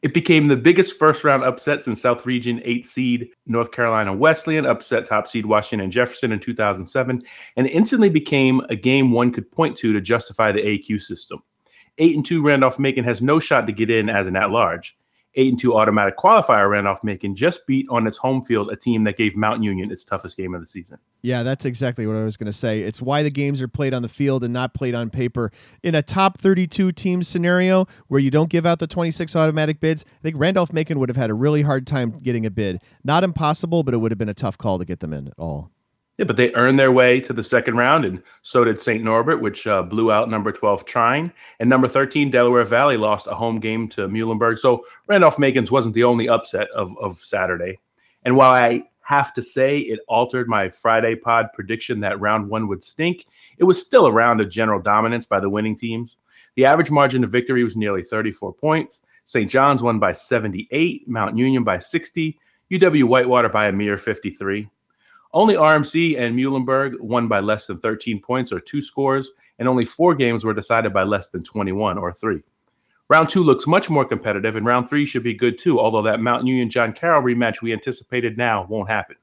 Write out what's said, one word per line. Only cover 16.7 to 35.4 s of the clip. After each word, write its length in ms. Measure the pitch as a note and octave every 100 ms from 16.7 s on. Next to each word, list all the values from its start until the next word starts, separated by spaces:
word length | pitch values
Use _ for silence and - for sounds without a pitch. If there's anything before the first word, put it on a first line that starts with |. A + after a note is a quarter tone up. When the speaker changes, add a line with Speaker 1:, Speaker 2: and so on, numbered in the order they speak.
Speaker 1:
Randolph-Macon 640 | G#2 G2+ F#2+ A2 F#2+ G2+
just 320 | F#2+ D3+ F3 -
beat 200 | C3+ C3+
on 180 | A#2+ A2
its 100 | G#2+
home 260 | C3 C3+
field 280 | B2+ A2+ G2+
a 60 | G2+
team 260 | - A2+
that 140 | G#2+ G2
gave 200 | G#2+ G2
Mount 280 | G#2+ A2+
Union 260 | G#2+ F#2+ F#2+
its 140 | F#2
toughest 320 | - G2 F2+ -
game 180 | F#2
of 60 | F2+
the 60 | E2
season. 320 | G2 E2+ C#2 _ _
Speaker 2:
Yeah, 200 | A#2+ B2
that's 220 | A#2+ C3+
exactly 420 | C#3 A#2+ C3 A#2+ A2
what 100 | A2
I 60 |
was 140 | A2 G#2
gonna 160 | G#2+
say. 280 | G2+ B2 G#2+
It's 220 | G2 G#2+
why 220 | B2 C#3+
the 60 | D3+
games 300 | C#3+ C#3+ C#3
are 60 | B2+
played 280 | - C#3
on 80 | C3
the 60 | A#2+
field 360 | - C#3 C3+
and 80 | A#2+
not 220 | A#2+ B2+
played 200 | - C3
on 160 | A#2+ A#2
paper. 400 | C3 B2 A#2+ A2+ - - _
In 140 | F3 D#3+
a 60 |
top 360 | C#3+ F#3+ F#3+ F#3+
thirty-two 540 | G3 F#3+ F3+ - F#3+
team 320 | F3 G3 F3+
scenario 640 | F3 F3 E3+ F3+ F#3 F#3 F#3 - _
where 140 | C#3
you 100 | C#3
don't 200 | C#3+ E3
give 160 | E3+ E3+
out 120 | E3+
the 80 | E3
twenty-six 480 | - E3+ D#3 E3
automatic 460 | E3+ D#3 D#3 D#3 D#3
bids, 240 | D#3 D#3
I 180 | - _
think 140 | D#3 D#3
Randolph-Macon 640 | D#3 F#3+ E3+ D#3+ D#3 D3+
would 80 | C3
have 80 | B2
had 140 | A#2+
a 40 |
really 280 | A2 C#3 D3+
hard 240 | D3 C3+ C3
time 320 | C#3+ A#2+ A2+
getting 260 | B2+ A#2+
a 60 | A2
bid. 300 | G2 G2+ F2+ _ _
Not 180 | - D#3
impossible, 640 | F#3 D#3+ D#3 D#3 F3 E3+
but 100 | C#3
it 40 | A#2+
would 120 | A2+
have 80 | A2
been 100 | A2
a 60 |
tough 240 | G2+ A2 F#2
call 220 | A2 F#2
to 40 |
get 140 | E2+ F2
them 140 | D#2+
in 160 | D2+ C#2
at 60 |
all. 320 | -